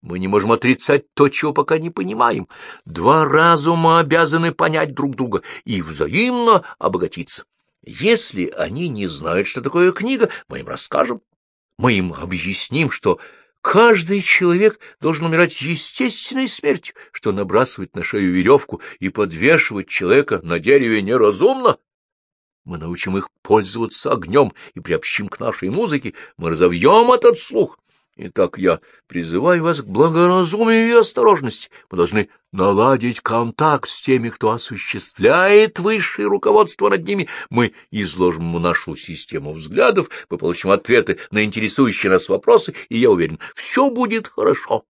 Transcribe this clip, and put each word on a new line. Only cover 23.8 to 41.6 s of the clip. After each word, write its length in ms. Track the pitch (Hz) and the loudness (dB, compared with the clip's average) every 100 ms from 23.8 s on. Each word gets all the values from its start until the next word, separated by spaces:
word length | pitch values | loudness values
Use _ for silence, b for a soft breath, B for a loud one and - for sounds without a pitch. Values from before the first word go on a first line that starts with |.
| 110 - 147 | -8 -6 -4
огнем 400 | 127 - 123 170 - B | -4 0 2 2 -2 B
и 60 | - | -18
приобщим 480 | - 82 - - 101 | -6 -4 -4 -8 -8
к 120 | - | -8
нашей 300 | 117 - 92 | -8 -6 -6
музыке. 420 | 139 226 147 113 B B _ | -4 -2 -4 -6 B B _
Мы 140 | 85 | -4
разовьем 600 | 82 87 87 117 208 240 | 2 2 4 6 6 6
этот 280 | 247 247 240 | 6 4 2
слух. 400 | - 233 - - _ _ _ _ | -2 -2 -2 -4 _ _ _ _
Итак, 420 | 90 - 90 - | -14 -2 -2 0
я 220 | 92 82 b b _ | 0 0 b b _
призываю 560 | 87 82 85 147 180 | -8 -4 -2 0 0
вас 180 | 160 156 | 0 -4
к 40 | 107 | -4
благоразумию 1000 | 95 160 160 175 185 175 202 226 226 226 | 2 2 4 2 2 0 0 2 4 6
и 40 | |
осторожности. 760 | 233 220 - 233 180 135 - - b b | 4 4 2 4 4 0 -8 -14 b b
Мы 60 | 92 | -2
должны 320 | 85 104 101 b _ | 0 0 -2 b _
наладить 640 | 98 95 98 120 135 120 117 | 0 2 4 4 2 0 -4
контакт 720 | - 113 117 113 156 143 - | -4 -2 -4 -2 0 0 -4
с 120 | - | -10
теми, 280 | - 131 117 | 0 0 0
кто 240 | - 110 | -4 -2
осуществляет 1300 | 113 - 104 - 104 - - 104 160 190 208 220 220 | -2 -6 -12 -10 -10 -12 0 4 4 6 6 6 0
высшее 480 | 180 220 185 - 208 | -2 -2 -4 -4 -2
руководство 600 | 202 214 214 202 - 101 | 0 4 4 4 0 0
над 140 | 101 | 0
ними. 240 | 82 202 175 B B | -2 -6 -6 B B
Мы 240 | 117 117 b b | 0 0 b b
изложим 540 | 107 95 90 90 80 | -6 -6 0 0 0
ему 160 | 85 85 | -4 -2
нашу 340 | 85 82 - | 0 -2 -6
систему 580 | 76 - 80 - 73 71 | -14 -12 -14 -10 -10 -10
взглядов, 580 | 80 80 - 247 196 160 B B | -12 -8 0 2 2 -2 B B
мы 80 | 87 | -6
получим 320 | - 87 95 | -4 -4 0
ответы 480 | 98 - 120 107 92 B | 0 4 2 2 -4 B
на 100 | 104 | -2
интересующие 680 | 107 110 | -2 -2